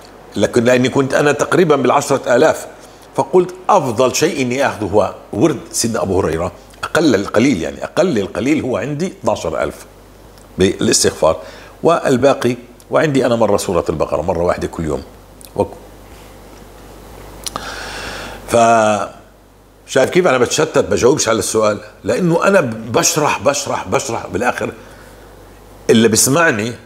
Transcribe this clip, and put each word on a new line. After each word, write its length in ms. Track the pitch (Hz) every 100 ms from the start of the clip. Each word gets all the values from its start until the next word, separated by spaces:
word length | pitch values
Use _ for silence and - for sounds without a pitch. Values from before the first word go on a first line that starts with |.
| - - - 101
لكن 280 | 101 123
لاني 260 | 117 127 127
كنت 240 | 139 131
انا 180 | 165 147
تقريباً 440 | 147 147 147 175 139
بالعشرة 600 | 123 139 143 135 - 123
آلاف، 320 | 151 - - - - - - -
فقلت 380 | - 185 180 - -
افضل 460 | 196 135 110 127 -
شيء 260 | 151 139
اني 260 | 123 127 123
اخذه 180 | 98 101
هو 280 | 104 95 - -
ورد 260 | 101 156 139 -
سيدنا 300 | - 113 107
ابو 180 | 95 92
هريرة، 320 | 90 80 90 - - -
اقل 320 | - 156 160 98
القليل 460 | 95 101 135 95
يعني، 220 | 73 71
اقل 360 | 69 - 185 113
القليل 420 | 95 - 123 156
هو 160 | 127 101
عندي 360 | 127 147 185 -
اثناشر 420 | - 101 85 62
ألف 120 | 73 - - - - - - - - -
بالاستغفار، 800 | 95 - 110 - 101 - 78 - - - - -
والباقي 720 | - 165 - 123 135 135 120 123 - - -
وعندي 340 | 131 156 135 123
انا 100 | 117
مرة 220 | 107 101
سورة 280 | - 85 -
البقرة، 320 | 78 - 78
مرة 220 | 85 82
واحدة 240 | 87 - 85
كل 180 | - 80
يوم. 180 | 67 - - - - - -
وك-، 180 | 90 - - - - - - - - - - - - - - - - - - - - - - - - - - - -
ف-، 640 | 117 117 113 107 104 87 - - - - - - _ -
شايف 220 | 135 120
كيف 180 | 180 175
أنا 100 | 127
بتشتت، 400 | 120 - 156 139
بجاوبش 520 | 92 101 120 147 113
على 100 | 110
السؤال؟ 400 | - 110 107 104 - -
لأنه 440 | 95 127 180 165 -
أنا 140 | 196 127 113 113
بشرح، 520 | 117 - 156 147 -
بشرح، 480 | 117 139 117 120 98
بشرح، 400 | 127 117 110 -
بالآخر 440 | 92 123 - 113 - - - - - - - - - - - -
اللي 180 | 117 113
بسمعني، 680 | 107 127 156 165 110 113 107